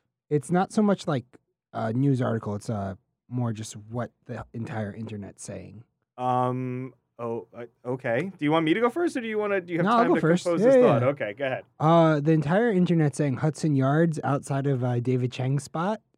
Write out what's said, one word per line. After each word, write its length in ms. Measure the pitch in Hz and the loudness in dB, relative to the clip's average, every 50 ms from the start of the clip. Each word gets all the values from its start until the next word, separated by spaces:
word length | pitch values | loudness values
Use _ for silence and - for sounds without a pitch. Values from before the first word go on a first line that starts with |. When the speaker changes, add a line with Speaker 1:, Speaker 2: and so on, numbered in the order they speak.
| _ _ _ _ _ - | _ _ _ _ _ -2
Speaker 1:
It's 180 | 147 147 - - | -2 -2 -2 0
not 200 | 170 180 190 - | 0 0 0 0
so 80 | - 220 | 0 2
much 280 | 214 202 190 - - 175 | 2 2 2 0 -2 -4
like 160 | 147 123 - _ _ - _ _ _ _ _ _ | -4 -4 -4 _ _ -20 _ _ _ _ _ _
a 200 | - 113 113 113 | -8 -6 -4 -2
news 300 | 113 127 139 143 131 120 | 0 2 2 2 2 2
article. 320 | 127 113 113 110 - 107 104 | 0 -2 -2 -2 -4 -6 -8
It's, 160 | 104 - - | -6 -6 -6
uh, 240 | 110 101 98 98 95 - _ _ _ _ _ - | -6 -6 -6 -8 -8 -12 _ _ _ _ _ -8
more 240 | 123 123 120 117 | -6 -4 -4 -4
just 200 | 110 107 107 - - 107 104 107 | -4 -6 -10 -12 -14 -18 -16 -10
what 220 | 113 120 117 - _ _ _ | -8 -8 -8 -8 _ _ _
the 180 | - 117 110 - - | -14 -12 -12 -12 -12
entire 400 | - 117 113 - 117 110 107 101 | -12 -10 -10 -8 -6 -6 -6 -6
internet's 500 | 90 107 110 104 107 101 98 92 - - | -8 -10 -10 -10 -10 -12 -12 -14 -16 -18
saying. 400 | - - 95 92 92 95 98 107 - _ _ _ _ _ - 123 | -14 -14 -14 -14 -14 -16 -18 -20 -20 _ _ _ _ _ -10 -4
Speaker 2:
Um, 760 | 127 127 123 127 127 127 127 127 127 127 123 127 131 127 _ _ _ _ _ - | -2 0 0 2 0 0 -2 -4 -6 -6 -6 -8 -10 -12 _ _ _ _ _ -10
oh, 300 | 120 117 117 110 - _ - | -8 -8 -8 -8 -10 _ -16
uh, 80 | 117 120 - _ _ - | -18 -18 -18 _ _ -8
okay. 460 | 123 131 127 - 120 117 131 175 196 - - | -8 -8 -4 -2 -2 0 0 -2 -4 -6 -2
Do 60 | 147 | 0
you 80 | 147 | 2
want 120 | 156 165 160 | 2 2 2
me 100 | 156 175 | 2 2
to 60 | 220 | 2
go 100 | 240 247 | 2 0
first, 260 | - 339 349 320 - | 0 0 -2 -2 -2
or 40 | 262 | -4
do 40 | 226 | -6
you 120 | 220 214 208 | -4 -4 -2
wanna, 220 | 208 202 196 190 | -2 0 -2 -2
do 120 | 175 175 | -2 -4
you 60 | 170 165 | -2 0
have 60 | 175 | 2
Speaker 1:
No, 40 | 202 | 2
I'll 60 | 240 226 | 4 4
Speaker 2:
time 100 | 247 - | 4 4
Speaker 1:
go 60 | - | 2
Speaker 2:
to 40 | - | 2
Speaker 1:
first. 240 | 165 156 175 180 - | 4 2 2 2 2
Speaker 2:
compose 160 | 180 170 175 | 0 0 4
Speaker 1:
Yeah, 60 | 214 262 | 4 6
Speaker 2:
this 80 | 269 | 6
Speaker 1:
yeah. 60 | 254 | 8
Speaker 2:
thought? 200 | 247 208 143 113 | 8 6 6 4
Okay, 300 | 123 135 143 - 117 104 104 | 2 0 0 0 -6 -8 -4
go 100 | - 139 | -4 -4
ahead. 180 | 131 123 98 - _ _ - | -4 -4 -4 -8 _ _ 0
Speaker 1:
Uh, 400 | 147 160 170 165 165 160 156 147 | 4 6 6 6 6 6 4 2
the 100 | 143 160 | 2 2
entire 380 | 160 156 135 143 180 208 240 240 | 2 2 2 2 0 2 2 2
internet's 460 | 196 185 180 170 175 165 151 143 - | 2 2 2 2 4 2 2 2 0
saying 220 | - 147 143 123 - | 0 -2 -2 -2 0
Hudson 360 | 156 156 - - - 156 143 | -2 -2 -2 -2 -2 0 2
Yards 460 | 135 131 135 143 160 170 170 151 156 | 2 2 4 4 4 2 2 0 -2
outside 460 | - 123 143 139 - - 139 139 135 143 | -2 -2 -2 -2 -2 -4 -4 -2 0 0
of, 160 | 139 120 127 | 0 0 0
uh, 160 | 123 123 120 | -2 -2 -2
David 320 | 117 127 127 123 127 120 | 0 0 0 0 0 -2
Chang's 320 | - - 127 131 139 143 - | -4 -4 -4 -2 -2 -4 -4
spot 360 | - - 156 175 202 220 220 _ _ _ | -6 -8 -4 -4 -4 -4 -6 _ _ _